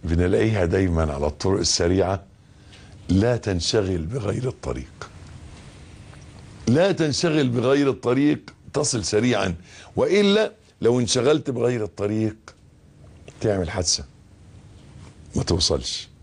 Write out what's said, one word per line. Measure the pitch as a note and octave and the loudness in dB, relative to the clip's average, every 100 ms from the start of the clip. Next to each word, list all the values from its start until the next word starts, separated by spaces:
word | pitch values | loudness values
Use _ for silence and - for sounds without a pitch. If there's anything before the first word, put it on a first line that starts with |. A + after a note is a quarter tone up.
بنلاقيها | D#2+ E2 F2+ G#2+ A2 G#2+ F2 | -2 0 2 2 2 2 0
دايمًا | F#2+ F#2+ E2 D#2 | 2 2 0 0
على | C#2 D2 | -2 -4
الطرق | - F#2+ F#2+ | -2 -2 0
السريعة: | E2+ - F2 F#2+ F2+ G2 - - - - - - - - - | 0 0 2 2 0 -2 -8 -20 -20 -20 -20 -20 -20 -20 0
"لا | F#2+ A2+ A#2+ | 2 2 0
تنشغل | G#2+ F2+ E2 A2+ F#2+ F2+ D#2+ | -2 -2 0 0 0 -2 -4
بغير | B2+ G#2 G#2 B2+ | -6 -4 -4 -6
الطريق، | - - - B1+ - - - - - - - - - - - - - - - - - - | -8 -8 -8 -10 -16 -18 -18 -20 -20 -20 -20 -20 -20 -20 -20 -20 -20 -20 -20 -20 -8 2
لا | C3+ F#3+ | 4 4
تنشغل | F#3 D#3+ B2 E3+ D#3 C3 | 2 0 0 0 2 2
بغير | A#2+ A#2+ C#3+ C#3 | 2 2 4 2
الطريق، | B2+ A#2+ B2+ D3 D3+ - - - | 0 0 2 2 0 -6 -20 -8
تصل | - D3+ A#2 E2 | -4 -2 -2 0
سريعًا". | G#2+ B2 A2 G2 E2 - - - - | 2 2 2 0 -4 -10 -20 -10 -2
وإلا | C#3+ G3 G3+ G3+ G#3+ - _ _ | 2 4 4 4 0 -4 _ _
لو | A2+ B2 | 2 2
انشغلت | A#2+ B2 A#2+ D#3 C#3+ | 2 2 2 2 0
بغير | A#2+ A#2+ B2 | -2 0 0
الطريق | G#2+ - G2+ G#2+ A2 G#2+ - - - - - - - - - - | -6 -4 -2 0 -2 -4 -20 -20 -20 -20 -20 -20 -20 -20 -20 -6
تعمل | A2+ G2 E2+ | -2 0 -2
حادثة | G2 F2 - - - - - - - - - - - - - - - | -4 -2 -4 -6 -20 -20 -20 -20 -20 -20 -20 -20 -20 -20 -20 -10 -8
ما | |
توصلش | - F2 - D2 A#1+ - - - | -2 -2 0 -2 -4 -10 -14 -20